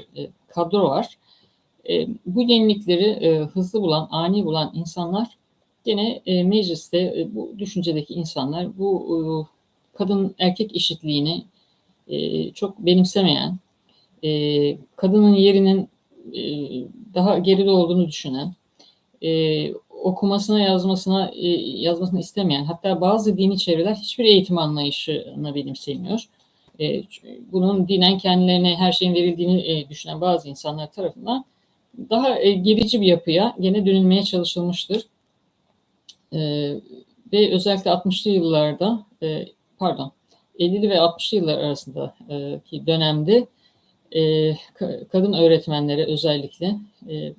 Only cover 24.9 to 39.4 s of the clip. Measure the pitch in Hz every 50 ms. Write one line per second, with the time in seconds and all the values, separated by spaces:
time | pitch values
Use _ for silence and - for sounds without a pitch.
24.9 | 139 - - - 156 143 - - 139 139 151 151 139 143 139 139 135 - - -
25.9 | 139 185 185 - 208 233 - - _ _ _ _ _ _ _ _ _ - 156 151
26.9 | 143 139 139 - - - - - - - - - 180 185 180 190 202 196 180 175
27.9 | 196 185 180 180 190 190 - 190 180 180 180 180 180 180 180 180 175 170 185 180
28.9 | - - 185 180 175 175 175 180 170 165 175 175 180 185 - - 160 156 143 143
29.9 | 151 - - 156 151 156 175 180 175 165 151 143 139 - - 151 147 156 151 147
30.9 | - - 190 165 - - - 202 247 269 262 - _ _ _ _ _ _ _ _
31.9 | _ - - - 220 233 269 269 240 - - 196 202 185 180 214 214 214 220 214
32.9 | - 226 202 185 175 170 - - 156 175 208 240 - - 185 190 190 214 196 196
33.9 | 190 190 190 185 185 196 196 190 - 180 175 170 - 180 175 175 180 175 - -
34.9 | 190 233 - - _ _ _ _ _ _ _ _ _ _ _ _ _ _ _ _
35.9 | _ _ _ - - _ _ _ - 160 156 151 147 147 147 143 143 - - -
36.9 | - - - _ _ _ _ - - 208 214 190 - 185 185 208 196 190 190 190
37.9 | 170 180 - 196 185 - - 214 202 190 165 165 160 151 151 151 147 147 175 202
38.9 | 240 220 - - _ _ 170 156 156 151